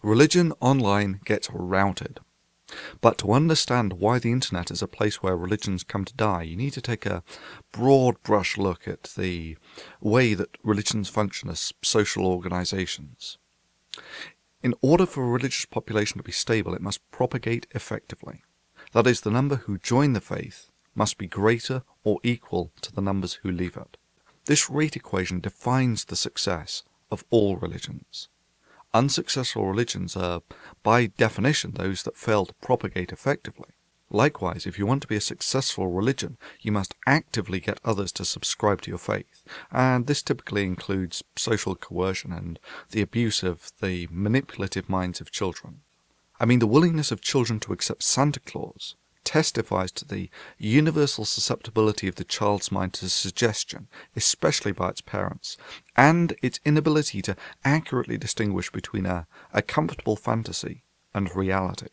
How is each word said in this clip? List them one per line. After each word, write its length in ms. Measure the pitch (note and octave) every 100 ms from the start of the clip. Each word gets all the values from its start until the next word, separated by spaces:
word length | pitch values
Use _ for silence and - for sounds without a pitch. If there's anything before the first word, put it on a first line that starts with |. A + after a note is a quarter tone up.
Religion 500 | G#2 A2 D3+ F3+ E3+ D#3
online 600 | B2 C#3 G#2+ G2+ G2+ G2
gets 260 | - G#2 -
routed. 680 | - F2+ F#2+ G2 F#2 - - _ _ _ _ _ - - -
But 180 | A#2 -
to 140 | G2+
understand 640 | A#2+ D#3+ D#3 - B2 G#2+
why 240 | F2+ G2+ B2
the 100 | A#2
internet 400 | B2+ - F2 F2
is 100 | F2+
a 60 | G2+
place 340 | - G#2+ -
where 140 | F#2+ F2+
religions 460 | F2+ G#2 - F#2
come 220 | - G2+
to 100 | F#2+
die, 280 | - A2 F2+
you 140 | E2 E2+
need 160 | C3+
to 60 | -
take 240 | - A2+
a 200 | - F2+ - - - - _
broad 500 | - B2+ C#3 B2+ -
brush 340 | - G#2 F#2 -
look 300 | G2 F2 -
at 180 | G2 - -
the 400 | F#2 E2+ D#2+ D#2 _ - - -
way 340 | G#2 A2+ B2
that 220 | G2 F#2+ -
religions 460 | A2+ G#2 G#2+ A2 G2
function 420 | - G2+ - -
as 220 | F2 - -
social 420 | - A2 G#2 - F#2
organizations. 1120 | F2+ F2+ F2+ F2 F#2+ F#2 - C#2+ B1 - - _ _ _ _ _ - - - - _ _ _
In 120 | B2+ -
order 220 | C3+ E3+ F#3
for 180 | -
a 40 | B2
religious 360 | A#2 C3 - -
population 520 | - - G#2+ G#2 -
to 40 |
be 100 | -
stable, 420 | - - A2+ F#2+
it 80 | F2+
must 260 | F#2+ - _
propagate 560 | - B2+ B2 A#2 A#2 -
effectively. 680 | - - G#2+ _ - - - _ _ _ _ -
That 140 | A2+ A#2+
is, 160 | A2+
the 80 | G#2+
number 260 | A2+ C#3+ C#3
who 220 | - G2
join 340 | - A#2+ C#3+
the 80 | A2+
faith 500 | - F#2+ - - - _ _
must 240 | - G#2 -
be 80 | F#2+
greater 560 | - G#2 A#2+ - C3 - _
or 160 | - G#2
equal 480 | A#2+ A#2+ - F#2 E2+ _
to 100 | -
the 80 | -
numbers 340 | G2 G2 F2+ -
who 80 | G2
leave 260 | F2+ F2+ -
it. 200 | - - _ _ _ _ -
This 240 | C#3+ -
rate 260 | D3 D#3 D3
equation 440 | - F#2+ F2+ F2+
defines 640 | G2 - - B2+ B2+ A2
the 120 | - -
success 680 | - - - F2 - - - _ _
of 140 | G#2+ -
all 260 | A#2 G2+ F#2
religions. 720 | E2+ - - - - - - _ _ _ _ _ -
Unsuccessful 760 | A2+ C#3 - - - B2 A2 G2
religions 500 | G2 A#2+ G2 F2+ F#2+
are, 260 | F2+ F2 _ - - -
by 240 | - A#2 A#2
definition, 680 | - A#2 - A#2 D3+ F#2
those 300 | - F#2 F#2+
that 140 | - -
fail 280 | - G#2+ F#2+
to 80 |
propagate 580 | - - B2+ G2 - F2+
effectively. 560 | - - C#3+ - - - _ _ _ _
Likewise, 540 | G#2 C#3 - F#2 E2+ F#2
if 140 | F2+
you 60 | G2+
want 140 | C3+
to 40 | -
be 80 |
a 60 | G#2
successful 640 | - - - C3 C3+ - F#2+
religion, 500 | F2 A2 C#3 - B2 - -
you 120 | -
must 240 | G#2 F#2+ - -
actively 540 | D3 - - F#2 F#2
get 180 | - G2+
others 260 | - G2+ F#2+
to 140 | -
subscribe 580 | G2 - - - G#2 G2
to 80 | -
your 80 | F2+
faith, 460 | - G#2 - _ _ - -
and 380 | B2+ B2+ B2+ B2
this 120 | C#3+
typically 420 | - - - G2+
includes 580 | G2 F2+ - G2 F#2 - - -
social 400 | - A2 - F#2
coercion 560 | - F2 F#2 F#2+ -
and 260 | F2+ F#2 E2 - - -
the 120 | G#2+
abuse 420 | G2+ A#2 A#2 -
of 260 | F#2 E2 - _
the 280 | G2 F#2 E2
manipulative 800 | E2 G2+ B2+ C#3 - G2 G2 F#2
minds 320 | F#2+ F2+ F2
of 100 | -
children. 520 | - G2 E2+ - - _ _ _ _ _ _
I 40 | A#2
mean, 120 | B2
the 80 | A2+
willingness 460 | B2+ F3 D#3+ D3
of 80 | A2
children 400 | - C#3+ A#2 A2
to 120 | -
accept 300 | G2 - -
Santa 380 | - - D3 D3
Claus 560 | - - - - - - _ _
testifies 720 | - D#3 D#3 - - F#2+ F#2
to 120 | -
the 240 | - G2 F#2 - - -
universal 680 | G#2+ B2 D#3 D#3+ C#3+ - G#2+
susceptibility 840 | - - - - - G#2+ G#2 F#2+
of 60 | F2+
the 80 |
child's 480 | F#2 - G#2 G#2 -
mind 220 | G2 F#2+
to 140 | - F#2
suggestion, 800 | - F#2+ - A#2+ G#2 - - - - - -
especially 560 | - - D3+ - -
by 160 | F#2 F#2
its 140 | G2
parents, 540 | - G2+ F#2+ - - - - - _
and 400 | - C#3 E3+ E3+ -
its 160 | B2+ -
inability 560 | D3+ D3+ D3+ D3+ D3 G2
to 140 | F#2+ F#2+ - -
accurately 520 | C3+ D3+ D#3+ B2+ B2 A2+
distinguish 540 | A2 - G#2+ F#2 F2+
between 340 | - - G#2 F#2
a, 200 | F2+ E2 - -
a 100 | -
comfortable 540 | - - E3 - - G#2+
fantasy 680 | - A2+ A2+ - - - _ _ _
and 220 | G2+ F#2+ F#2+
reality. 520 | F#2+ F#2+ F#2 F#2 F#2